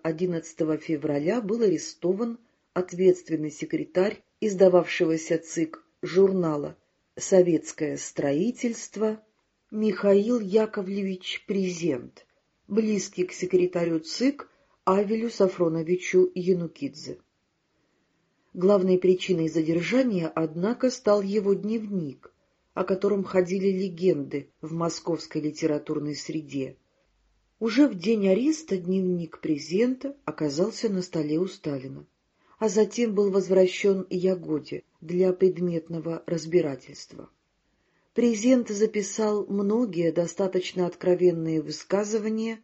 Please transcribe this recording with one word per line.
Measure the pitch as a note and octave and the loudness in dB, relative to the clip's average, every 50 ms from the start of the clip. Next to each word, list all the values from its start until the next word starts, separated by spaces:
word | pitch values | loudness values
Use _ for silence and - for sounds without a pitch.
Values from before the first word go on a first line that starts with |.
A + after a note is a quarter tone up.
| - | -4
одиннадцатого | E3 E3 D#3+ F#3 F3+ E3+ E3 - - - - E3+ D#3 D#3 | -4 -2 -2 -2 -2 -2 -4 -6 -10 -6 -4 -2 -2 -2
февраля | D3+ - - D#3+ C#3 D3 D3 C#3+ C#3+ D3 F3 A3 B3 | -4 -2 -4 -4 -2 -2 -2 -2 0 0 0 -2 -2
был | G#3+ F3+ A3+ A#3 A3+ | -2 -4 -2 0 2
арестован | F#3+ D#3+ - - - - _ - F3 G3 G3+ A#3+ A#3 A#3 - _ _ _ _ _ _ - | 2 2 0 -4 -10 -14 _ -2 -2 -2 0 -2 -6 -6 -12 _ _ _ _ _ _ -6
ответственный | F3+ F3+ - F3+ F3 F#3+ F3+ - - - - D#3+ D3+ D3+ D3+ | -6 -6 -4 -2 4 4 4 4 4 -2 -6 -6 -4 -4 -6
секретарь | D3 - D#3 - D#3+ D3 D3+ - - F3+ F#3+ A3 - - _ _ _ - | -8 -10 -8 -6 -4 -6 -6 -2 0 0 0 0 -2 -8 _ _ _ -4
издававшегося | A3 G#3+ F#3+ F3+ G3 F#3 F3+ F3 E3 - - - F3+ D#3+ E3 D#3+ - - E3+ D#3+ | -4 -2 4 6 6 8 8 6 4 4 0 0 2 2 2 0 0 -2 -2 -2
цик | - - - E3+ D#3+ D#3 - - _ _ _ _ - | -2 -6 -4 -4 -4 -4 -6 -16 _ _ _ _ -10
журнала | D3+ D#3+ F#3+ G3 F#3+ F#3+ F#3 E3+ D#3+ D3+ D3 D3 D3+ - _ _ _ _ _ _ _ _ | 0 4 4 4 6 4 2 0 0 0 -2 -4 -8 -10 _ _ _ _ _ _ _ _
«Советское | - - - G3 F#3 F3+ F3 D#3+ D#3 - - - - D#3 C#3+ C#3 | -12 -2 4 6 6 6 6 4 0 0 -4 -8 -6 -4 -4 -4
строительство» | C#3 - - - D3+ D3 C#3+ C#3+ D#3 G3 B3 B3 - C4 A#3 A3+ - - - - G3+ A3 G#3+ G#3+ A3 _ _ _ _ _ _ _ _ _ _ | -6 -10 -8 -6 -2 0 0 0 0 0 -2 -2 -2 -4 -4 -4 -6 -12 -14 -6 -4 -2 -2 -2 -6 _ _ _ _ _ _ _ _ _ _
Михаил | G#3+ G#3+ G#3+ G#3+ F3+ - G3 G3+ G3 G3+ G#3 A#3 B3 A#3 | -6 -2 0 0 0 2 4 6 6 6 4 2 0 -2
Яковлевич | G#3 F3+ G3+ A3 A3 G#3+ - G#3 F#3 F#3+ G3 G#3 F#3+ F#3+ F#3 F#3 - - - - _ | -2 2 2 2 2 2 -2 -6 -6 -4 -4 -4 -4 -4 -6 -8 -8 -10 -10 -10 _
Презент, | - G3 G3+ F#3+ F3+ F3+ D#3+ E3+ D#3+ C3+ A2 B1+ B2+ _ - _ _ _ _ _ _ _ _ _ | -4 -2 -2 -2 -2 -4 -2 -2 -2 -2 -2 -6 -12 _ -20 _ _ _ _ _ _ _ _ _
близкий | - G3+ A3 A3 G#3+ G#3 F#3+ - - - F3+ F3+ | -2 -2 0 0 2 0 -2 -4 -6 -4 -4 -4
к | - - | -4 -2
секретарю | - F#3 - F#3+ F3+ F3+ F3+ - F3 E3+ E3+ E3 D#3+ | -6 -4 2 2 2 2 2 0 -2 -2 0 -2 -4
цик | - - - - A#3+ C#4+ C#4 - - _ _ _ _ _ _ _ - | -4 -6 -6 0 0 0 0 -2 -16 _ _ _ _ _ _ _ 0
Авелю | F#3+ F#3+ G3+ G#3 F#3+ A3+ A3 A#3 A#3 | 2 2 2 2 0 -2 -2 -2 -6
Сафроновичу | - - G3 F#3+ F#3 F3 F3 E3 D#3+ E3 D#3 E3 F3+ F3+ - - F#3 F#3 F#3 F3+ - | 2 2 2 2 2 0 0 0 0 -2 0 0 -2 -2 -2 2 4 4 4 4 0
Янукидзе. | F3+ F3 F#3 F#3 F3 E3+ D#3+ - - C#3+ C3+ - - - C3+ C3+ - _ _ _ _ _ _ _ _ _ _ _ _ _ _ _ _ _ _ _ _ _ _ _ _ _ _ _ | -2 0 0 0 0 0 -8 -8 -8 -10 -10 -10 -12 -14 -14 -14 -14 _ _ _ _ _ _ _ _ _ _ _ _ _ _ _ _ _ _ _ _ _ _ _ _ _ _ _
Главной | F3+ F3+ G3 G#3 G3 F#3 F#3+ F#3 F3+ | 0 4 4 4 6 4 4 2 4
причиной | F#3 F3+ F3+ - - - F3+ E3 D#3+ D#3 | 6 4 4 4 2 -2 0 0 0 0
задержания, | D#3 E3+ D#3 D#3+ E3+ F3 E3 D#3+ A3+ C4 C4 A#3+ G3+ F3 D#3+ | 0 0 0 2 0 0 0 0 2 2 2 2 0 0 -2
однако, | D#3 - D#3+ D#3+ D#3 D#3 E3+ F3+ A3 B3 - C4 B3 | -2 -2 -2 -2 -2 -2 -2 -2 -2 0 0 0 -2
стал | B3 - - G#3 G#3 G#3 G3 | -2 0 2 2 2 2 2
его | G3 G3+ G#3+ F#3+ G3 G3 | 0 -2 0 2 2 0
дневник, | F3+ F3+ G#3+ A3+ A3+ G#3+ G3+ G3+ F#3 D#3 C3+ B2+ _ _ - _ _ _ _ _ _ _ _ - | 0 0 -4 -4 -4 -4 -4 -4 -4 -4 -6 -10 _ _ -20 _ _ _ _ _ _ _ _ -6
о | F3 F#3 | -6 -2
котором | F#3+ F#3+ F#3 G3+ G3+ G#3 G3 F3+ | -2 -2 -2 0 0 0 0 -2
ходили | - - F#3 F3+ E3+ F#3+ G3 F#3+ G3 | 0 0 0 2 2 -2 0 0 0
легенды | F#3+ F#3 G3+ F#3 E3 E3 F#3 F3+ D3 C#3+ C3+ C3+ D3+ C#3 C#3 _ _ _ | 0 0 -4 -4 -6 0 2 2 2 2 -2 -6 -8 -10 -10 _ _ _
в | D#3+ D3+ E3 | -12 -10 -6
московской | E3 E3+ E3 D#3+ - - F3+ E3 D#3+ - - - D#3 | -4 -4 -4 -4 -6 -6 -6 -6 -6 -6 -8 -8 -6
литературной | D3 D3+ D3 - E3 D#3 D3 D3 - - D3+ D3 D3 D3+ C#3+ | -6 -6 -6 -2 -2 -2 -2 -2 -4 -6 -6 -6 -4 -6 -8
среде. | - - - D#3 D#3+ D3 C3+ C#3 C#3 C3 - - _ _ _ _ _ _ _ _ _ _ _ _ _ _ _ _ - | -10 -10 -8 -8 -8 -8 -6 -6 -6 -6 -6 -10 _ _ _ _ _ _ _ _ _ _ _ _ _ _ _ _ -6
Уже | A3 A3+ G#3 C4+ D4 | -4 0 4 4 4
в | B3+ G3+ | 4 4
день | E3+ E3 A3 A#3 G#3 G3 | -2 0 0 0 2 4
ареста | F#3+ F#3+ A3 C4 D#4 D#4 - - - G3 | 2 2 4 2 0 -2 -2 -4 -6 -6
дневник | F3+ E3+ F3+ F#3+ F#3+ F#3 F3+ F3+ F3 E3+ D#3+ - - | -4 -2 -2 -2 0 0 0 -2 -2 -4 -8 -12 -10
Презента | - D#3+ D3+ C#3+ C#3+ D3 F3 G#3 A#3+ B3+ C4 B3+ - C4+ C#4 _ - | -4 -4 -4 -4 -4 -4 0 0 2 0 0 -4 -8 -12 -12 _ -10
оказался | D#3 - - D#3 D3 C3+ D#3 F#3+ A3 G#3 - - G#3+ | -10 -6 -4 -4 -2 0 0 -2 -2 -2 -4 -4 -2
на | G3 F#3 | -2 -2
столе | F3 - - D#3+ D3 D3 D3+ E3 | -4 -4 -4 -4 -2 0 0 -2
у | F#3 | -2
Сталина, | G3 - - - D3+ C#3 C3 C3 C3+ C#3 C#3+ D3 _ _ _ _ _ _ _ _ _ _ - | -4 -6 -10 -8 -8 -8 -6 -8 -12 -14 -16 -18 _ _ _ _ _ _ _ _ _ _ -2
а | A3 G#3+ | -2 0
затем | F#3 A3+ G#3+ - - A#3+ A#3+ A3+ G3 | 4 2 2 2 2 -2 -2 0 2
был | G#3 G3+ G3 | 2 2 2
возвращён | F#3+ G3+ F3+ F3 F#3 F#3 F#3 F#3 - - - G3+ F#3+ F#3+ - - | 2 0 2 4 6 6 6 4 2 0 2 2 2 2 -2 -4
Ягоде | F#3+ F3+ F3 F#3+ F#3 E3+ D#3+ D#3 D#3 C#3+ D3 - C#3 - _ _ _ _ | -4 0 0 0 0 0 -4 -4 -4 -4 -4 -8 -12 -12 _ _ _ _
для | E3 D#3 F3 F3+ F#3+ F#3 F3+ | -12 -6 0 2 2 2 4
предметного | - F#3+ F#3 D#3 E3 F3+ F3 E3+ E3 D#3+ - E3 E3 D3+ E3 E3 D#3+ - | 4 2 2 2 2 -2 -2 -2 -4 -6 -6 -10 -8 -6 -6 -8 -6 -6
разбирательства. | - E3+ D#3+ - D#3+ F3 F3+ D#3 C#3+ C3+ B2 - - C#3+ - - _ - - - - _ _ _ _ _ _ _ _ _ _ _ _ _ _ _ _ - | -6 -6 -6 -4 0 2 2 2 2 -4 -8 -12 -20 -20 -20 -20 _ -20 -20 -20 -20 _ _ _ _ _ _ _ _ _ _ _ _ _ _ _ _ -2
Презент | A#3 A#3+ A#3+ A3+ G3+ G#3+ B3+ C4 B3 A3 - | 2 2 2 2 2 4 4 4 4 4 -2
записал | G#3 G3+ A3 G#3+ - G#3 G3 - - A3 G#3+ G#3 G#3 G#3 F#3 | 0 0 0 0 2 -2 -4 -4 -4 -2 0 0 0 -2 -2
многие | - G3 G3+ G3+ G3 G#3+ A#3+ B3+ G3+ E3+ E3+ E3+ D#3+ | -2 -2 -2 0 0 2 0 0 -2 -2 0 0 0
достаточно | D#3 F3 E3+ F3+ - - G3 F#3 F#3+ F#3 F#3 - - F#3 F3+ | 2 0 -2 -2 -2 -2 -4 0 0 -2 -4 -2 -2 -2 -2
откровенные | F3 - - - F#3 F3+ E3+ F3+ F3+ E3 E3 D#3+ D#3+ D#3+ D#3 D3 | -2 -4 -2 2 2 2 6 4 4 4 2 -2 -2 -2 -2 -2
высказывания | D3+ D3 - - - F#3+ G3+ G#3+ G#3 A3 A3 G3+ A3 A3 A3 A3+ A3+ A3+ A3 | -4 -10 -12 -4 -2 -2 -2 0 0 -2 -2 -2 -2 -4 -2 -4 -6 -8 -10